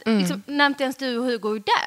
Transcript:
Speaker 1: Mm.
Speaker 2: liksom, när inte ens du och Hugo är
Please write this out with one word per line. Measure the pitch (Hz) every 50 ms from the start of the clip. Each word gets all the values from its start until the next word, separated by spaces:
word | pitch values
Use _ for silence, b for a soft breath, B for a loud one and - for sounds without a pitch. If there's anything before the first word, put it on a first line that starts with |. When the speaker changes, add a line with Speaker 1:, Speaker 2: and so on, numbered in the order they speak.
| -
Speaker 1:
Mm. | 220 226 208
Speaker 2:
liksom, | 185 175 185 196 196
när | - 285 285 285
inte | 285 277 - 277
ens | 262 262
du | - 269 262 240
och | 233 247
Hugo | 254 240 220 180 214 214
är | 220 202 - 466 - -